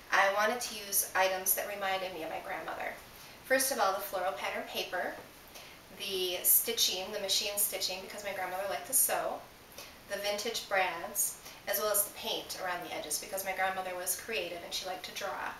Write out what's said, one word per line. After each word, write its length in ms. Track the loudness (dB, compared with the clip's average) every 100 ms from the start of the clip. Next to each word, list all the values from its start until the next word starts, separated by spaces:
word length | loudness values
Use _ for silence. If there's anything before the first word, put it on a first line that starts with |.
| 2
I 220 | 6 6
wanted 280 | 6 4 2
to 140 | -2 -6 0
use 240 | 0 2 4
items 400 | 4 4 2 2
that 120 | 0
reminded 400 | -2 0 0 -2
me 100 | -4
of 60 | -4
my 100 | -4
grandmother. 540 | -4 -4 -4 -4 -6 -8 -14 -16 -16 -8 4
First 260 | 4 4
of 80 | 4
all, 140 | 4
the 60 | 2
floral 340 | -2 0 0
pattern 300 | 0 -2 -4 -4
paper, 460 | -4 -2 -2 -2 -6 -14 -18 -18 -16 -16 -18 -16 -8
the 380 | -2 0 0 2
stitching, 680 | 6 6 6 2 2 2 -2
the 80 | -2
machine 380 | 2 2 2 2
stitching, 420 | 0 0 -2 -4
because 220 | -6 -8
my 100 | -6
grandmother 300 | -4 -4 -2 -2
liked 180 | -4 2
to 60 |
sew, 460 | 4 4 4 0 -4 -8 -18 -18 -16 -14 -14 -6
the 80 | -2
vintage 480 | 0 0 -2 -4 2
brads, 680 | 2 2 0 -4 0 0 -2 -14 -10 -2
as 120 | 0
well 120 | 4
as 120 | 4
the 100 | 2
paint 460 | -2 -4 -4 -4 -4
around 200 | -2 -2
the 120 | -4 -6
edges 240 | -2 -4
because 260 | -2 -4 -2
my 80 |
grandmother 420 | 2 2 0 -4 -4
was 260 | -2 -2
creative 380 | -2 -2 -2 -6
and 100 | -4
she 120 | -4 -4
liked 200 | -6 -6
to 80 |
draw. 380 | -4 -4 -4 -6